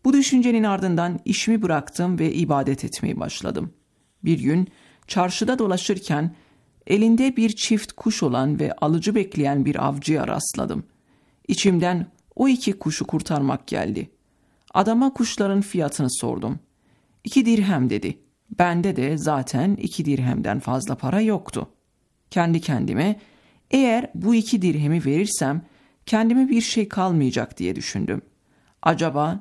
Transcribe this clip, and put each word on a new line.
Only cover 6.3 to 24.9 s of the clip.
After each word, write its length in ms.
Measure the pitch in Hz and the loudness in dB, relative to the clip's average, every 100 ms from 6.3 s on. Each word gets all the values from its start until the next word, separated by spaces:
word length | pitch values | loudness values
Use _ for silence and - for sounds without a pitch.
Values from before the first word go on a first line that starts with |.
| - _ _ _ _ - | -6 _ _ _ _ -2
elinde 500 | 202 226 226 269 254 | 2 4 4 2 2
bir 120 | 226 | 0
çift 440 | 214 - 214 - | 0 0 0 -2
kuş 300 | - 220 - | -4 -4 0
olan 380 | 156 127 135 147 | 0 0 0 0
ve 120 | 151 | -2
alıcı 420 | - 151 165 185 | -2 0 2 2
bekleyen 500 | 214 190 - 139 143 | 0 -2 -2 0 2
bir 220 | 139 143 135 | 0 0 -2
avcıya 400 | 143 143 151 - | -2 -2 -2 0
rastladım. 580 | - - - - - - _ _ _ _ _ - | -4 -4 -6 -6 -6 -10 _ _ _ _ _ -6
İçimden 580 | 185 202 175 175 180 175 _ _ - | 0 2 2 2 -2 -6 _ _ 0
o 120 | 269 | 2
iki 240 | 254 - | 2 0
kuşu 340 | 196 160 156 143 | -4 -4 -6 -4
kurtarmak 600 | 156 - 151 139 131 - | -4 -2 -2 -2 -2 -6
geldi. 440 | - 82 95 - _ _ _ _ _ _ | -6 -4 -6 -8 _ _ _ _ _ _
Adama 400 | 185 196 226 269 | 0 2 2 2
kuşların 460 | 262 226 - 196 196 | 0 -4 0 0 2
fiyatını 500 | 202 180 147 - 131 | 0 -2 -2 -2 -2
sordum. 480 | - 117 123 110 151 _ _ _ _ _ _ | -2 -4 -4 -6 -8 _ _ _ _ _ _
"İki 220 | - 269 233 | 0 2 4
dirhem." 440 | 226 196 160 127 | 2 2 2 2
dedi. 280 | 104 95 - _ _ _ - | 0 -4 -8 _ _ _ 0
Bende 380 | 175 170 190 190 | 2 2 0 0
de 220 | 139 156 | -2 0
zaten 560 | 156 143 - 123 175 | 0 -2 -2 0 0
iki 300 | 202 175 - | 0 -4 -4
dirhemden 560 | 147 135 127 - - 110 | -2 0 0 -2 -2 -4
fazla 340 | 110 131 131 | -2 -4 -4
para 260 | 131 131 190 | -6 -2 0
yoktu. 480 | 220 196 - - - _ _ _ _ _ _ | 2 0 -4 -10 -10 _ _ _ _ _ _
Kendi 300 | 180 170 165 | 0 2 2
kendime, 600 | - 123 - 101 175 214 - _ _ _ _ | 0 -2 0 0 0 -2 -10 _ _ _ _
"Eğer 400 | 262 254 226 254 | 2 4 2 -2
bu 200 | 170 185 | -4 2
iki 280 | 233 220 220 | 2 2 0
dirhemi 420 | 180 151 147 | 2 2 2